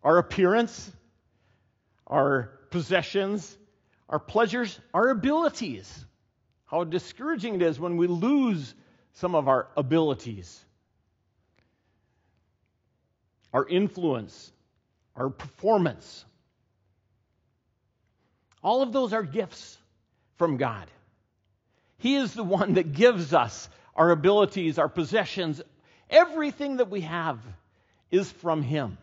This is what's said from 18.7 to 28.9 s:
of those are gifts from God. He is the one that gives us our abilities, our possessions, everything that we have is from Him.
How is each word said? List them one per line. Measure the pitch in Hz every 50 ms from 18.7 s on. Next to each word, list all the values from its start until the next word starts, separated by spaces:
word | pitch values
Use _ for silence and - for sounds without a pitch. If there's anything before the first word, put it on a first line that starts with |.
| 226 262
of | 269 247 214
those | 269 254 220
are | 208 226 208
gifts | 147 139 220 202 160 - - - - - _ _ _ _ _ _ _ _ _ _ _ _
from | _ 175 165 143
God. | 123 139 123 110 101 85 78 _ _ _ _ _ _ _ _ _ _ _ _ _ _ _ _ _ _ _ _ _ _
He | - 240 277
is | 277 262 196 -
the | 220 220
one | 175 190 185 208 202 185
that | 185 175 160 143
gives | 143 226 247 240 180 170 135 160
us | 156 120 104 - - - - - _ _ _ _
our | - 160 170
abilities, | 170 160 143 185 202 208 202 - - 196 175 160 139
our | 170 147
possessions, | 151 - 175 160 131 190 220 190 - - 196 180 160 147 143 - _ _ _ _ _ _ _ _ _
everything | - 311 349 339 302 320 302 294 - - 285 285 269
that | 247 247 196
we | 196 202
have | 165 156 165 170 165 160 135 113 110 120 95 - _ _ _ _ _ _ _ _ _ _
is | - 185 196 -
from | - - - 170 160 156
Him. | 143 120 151 151 135 107